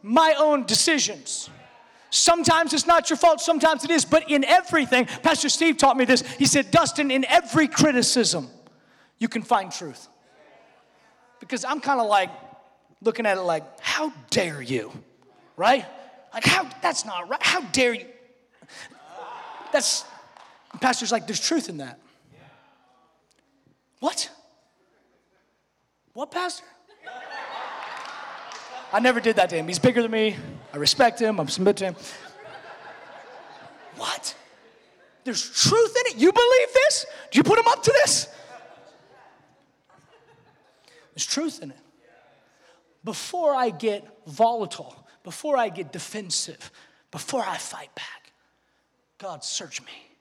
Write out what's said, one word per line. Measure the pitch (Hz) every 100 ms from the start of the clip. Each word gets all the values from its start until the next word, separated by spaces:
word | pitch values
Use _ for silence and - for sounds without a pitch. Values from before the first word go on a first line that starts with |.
my | 208 254 320
own | 285 302 285 214
decisions. | 214 - 302 214 175 127 - - - - - _ _ _
Sometimes | - - 339 320 320 330
it's | 311 320
not | 339 330
your | 311
fault, | 339 320
sometimes | 330 320 320 302
it | 285
is, | 330
but | - 311 320
in | 294
everything, | 254 359 359 330 247 247 247
Pastor | - 320 302 285
Steve | - 330 277
taught | 277 254
me |
this. | 247 247
He | - -
said, | 277 285 -
"Dustin, | 330 285 - 285
in | 262
every | 247 330 349 302 302
criticism, | - 311 247 - 254 214 175 127 - _ _ _ _ _ _
you | 226
can | 233
find | 165 220 190
truth." | - 165 123 - _ _ _ - _ _ _ _ _ _ _ _ _
Because | - 254
I'm | 262 277
kinda, | 277 269
like, | 220 208 185 - - - _ _ _ _
looking | 214 226
at | 220 190
it |
like, | 175 156 151 -
"How | - - 311 - -
dare | 233 175 147
you?" | 123 127 104 - _ _ _ _ _ -
Right? | 196 269 170 - - - _
Like, | 226
"How, | - - 294 -
that's | 349 285 220
not | 180 180
right. | 277
How | - 359
dare | 233 262 247
you?" | 226 - - _ _ _ _ - - - - - 185 - - - - -
That's, | 285 - - - - - - - _ _
the | -
pastor's | 254 247 226
like, | 226 170
"There's | 190
truth | - 330 -
in | 160
that." | 131 113 _ _ _ _ - _ _ _ _ _ _ _ _ _ _ _ _ _ _ _
What? | 285 - - - _ _ _ _ _ _ _ _ _ _ _ _ _ _ _ _ _
What, | 220 294
pastor? | 349 359 - - _ _ _ - - - - 262 - - - - - - - - - - - - - -
I | 202
never | 247 233
did | 220 220
that | 180
to | 170
him. | 160
He's | 180
bigger | 254 233
than | 226
me. | 220 220 185 - - -
I | 147
respect | 147 - 240 233
him. | 220 202
I'm | 156
submit | - 190 196
to | 190
him. | 170 - - - - - - - - - - - - - - - - - - - -
What? | - - - - - _ _ _ _ _ _ _
There's | - 226
truth | - - - 440 453 494
in | 494
it? | 220
You | 320
believe | 427 480 508 494
this? | 523 571 - - - -
Do | 240
you |
put | - 440
him | 466
up | -
to | -
this? | 494 587 - - - - - - - - _ _ - - _ _ _ _ _ _ _ _ 453 _ 440 _ _ _ _ _ _ _
There's | -
truth | - - 311 -
in | 139
it. | 127 _ _ _ _ _ _ _ _ _ _ _ _
Before | 196 190 - 359 311
I | 269 247
get | 170 220 202 - _ 160
volatile, | 143 226 240 196 - 139 - _ _
before | 185 - 302 269
I | 220
get | 175 151
defensive, | 175 - 214 185 - - - - _ _ _ _
before | 156 - 262
I | 196 165
fight | - - -
back, | - - - _ _ _ _ _ _ _ _ _ _
"God, | 196 156
search | - - 170 -
me." | - - _ _